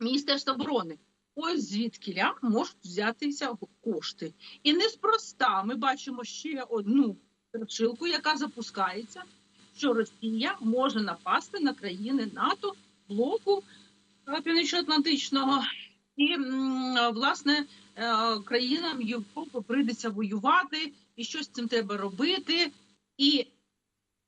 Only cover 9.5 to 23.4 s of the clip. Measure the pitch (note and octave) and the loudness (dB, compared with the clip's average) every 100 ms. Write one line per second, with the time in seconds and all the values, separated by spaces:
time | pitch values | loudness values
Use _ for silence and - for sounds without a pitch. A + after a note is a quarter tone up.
9.5 | _ - - C#4+ A3+ G#3+ - A3+ A3 D#4 | _ -20 -2 2 2 0 -4 -4 0 -2
10.5 | G4 A3 B3 C#4 A3 G3 F3 F#3 B3 - | 0 0 2 2 2 -2 -4 0 0 0
11.5 | G4+ C#4+ - G3+ F#3 A3 C4+ G#3+ F#3+ B3+ | 0 0 0 -6 -6 -2 0 -2 0 0
12.5 | G4 G4+ - _ _ - G3+ C4 A4 G4 | 0 -4 -6 _ _ -6 -2 0 0 2
13.5 | G4 - - - _ _ _ - D#4 E4 | 0 0 -18 -20 _ _ _ -6 -4 2
14.5 | E4 D4+ F4 F4 D#4 D#4+ C#4 - C#4 C4+ | 2 2 0 2 2 2 0 0 0 2
15.5 | C4+ A#3 - - _ _ - D4 F4 C4 | 2 0 -6 -14 _ _ 0 0 2 -2
16.5 | C4 C4 B3+ B3+ B3 A#3+ A3 C#4 F4+ C#4+ | -2 0 0 0 2 2 2 0 2 2
17.5 | D4 C#4+ - - - A#3 A3 A3+ G#3+ G3 | 2 0 -10 -20 -6 0 2 2 0 0
18.5 | A#3+ B3 D#4 E4+ C4+ A3 A#3+ G3+ D4+ E4 | 0 2 0 0 -2 -2 -2 -6 -10 -8
19.5 | B3 G#3 C4 A#3 A#3 A3+ G3+ G#3 G#3+ C4 | -8 -2 2 2 0 -4 -2 -2 0 4
20.5 | F4 D4+ D#4 D#4 - _ - A3+ D#4 D4 | 4 4 -2 -6 -8 _ -12 -8 -6 -6
21.5 | - A#3 A#3 G3+ G3+ G3+ F#3+ D4+ F#4 - | -6 -2 0 0 -4 -4 0 0 0 0
22.5 | E4 D#4+ - _ _ _ - C#4 C#4+ | 0 0 -4 _ _ _ 2 2 4